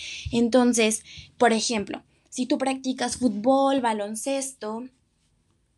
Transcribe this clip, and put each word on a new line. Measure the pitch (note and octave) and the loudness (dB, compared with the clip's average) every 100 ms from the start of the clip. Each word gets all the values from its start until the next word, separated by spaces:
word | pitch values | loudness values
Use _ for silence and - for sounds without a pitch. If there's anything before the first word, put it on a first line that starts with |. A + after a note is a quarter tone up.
| - - - | -12 -10 -2
Entonces, | A#3 A#3+ B3+ B3 A3+ A3 A3 - - - - | 2 4 6 4 4 2 0 -8 -20 -20 2
por | A#3 | 2
ejemplo, | A3 - A3 G3 - - _ _ | 4 0 -4 -4 -10 -14 _ _
si | - B3 | -6 -2
tú | C#4+ | 0
practicas | C4+ C4 C4 B3 B3 - | 0 -4 -4 -4 -6 -2
fútbol, | B3 G#3 A#3+ C4+ C4+ C4+ | -2 0 2 4 4 2
baloncesto, | A#3+ A3 G3+ A3 C#4 C4+ C4+ - G#3+ A3+ B3+ _ _ _ _ _ _ _ _ | 0 -2 -4 -6 -4 -4 -6 -8 -10 -10 -12 _ _ _ _ _ _ _ _